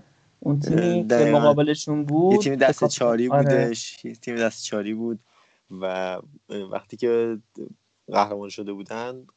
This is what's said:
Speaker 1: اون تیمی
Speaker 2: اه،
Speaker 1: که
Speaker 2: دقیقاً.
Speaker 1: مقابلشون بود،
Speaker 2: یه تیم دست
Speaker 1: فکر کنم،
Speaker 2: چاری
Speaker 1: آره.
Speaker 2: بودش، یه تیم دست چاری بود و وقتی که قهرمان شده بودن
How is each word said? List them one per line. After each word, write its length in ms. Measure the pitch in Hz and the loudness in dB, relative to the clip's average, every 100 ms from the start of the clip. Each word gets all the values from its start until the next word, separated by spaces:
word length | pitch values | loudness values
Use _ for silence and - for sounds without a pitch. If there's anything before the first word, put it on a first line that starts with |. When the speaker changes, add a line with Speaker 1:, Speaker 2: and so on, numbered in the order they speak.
| _ _ _ - | _ _ _ -8
Speaker 1:
اون 200 | 147 143 | -2 0
تیمی 220 | 143 160 | 2 2
Speaker 2:
اه، 220 | 175 175 | 2 2
Speaker 1:
که 0 | |
Speaker 2:
دقیقاً. 360 | - 120 147 147 | 2 4 6 6
Speaker 1:
مقابلشون 640 | 147 147 147 151 - 151 147 | 6 4 2 0 -2 -4 0
بود، 280 | 151 180 | 2 4
Speaker 2:
یه 60 | 196 | 2
تیم 160 | 147 135 | 2 2
دست 160 | 131 | 2
Speaker 1:
فکر 80 | - | 4
کنم، 100 | 147 | 0
Speaker 2:
چاری 400 | - 120 117 123 | 0 0 2 2
Speaker 1:
آره. 140 | 139 | 2
Speaker 2:
بودش، 600 | 139 127 120 117 - - 120 | 4 2 2 -2 -10 -14 -16
یه 100 | 113 | -12
تیم 200 | - 117 | -8 -2
دست 280 | 113 - | -2 -4
چاری 300 | - 107 101 | -8 -6 -4
بود 260 | 110 117 113 _ _ _ _ - 95 | -6 -6 -8 _ _ _ _ -20 -10
و 360 | 92 92 92 92 - 143 - | -6 -4 -6 -8 -12 -20 -14
وقتی 480 | 104 95 101 - 113 | -12 -10 -12 -12 -4
که 400 | 120 117 117 110 - - - - _ _ - | 0 0 0 -6 -12 -18 -18 -18 _ _ -4
قهرمان 380 | 98 101 104 101 | 0 0 -2 -10
شده 240 | 101 101 | -12 -10
بودن 520 | 101 98 113 120 127 131 | -10 -10 -10 -10 -12 -18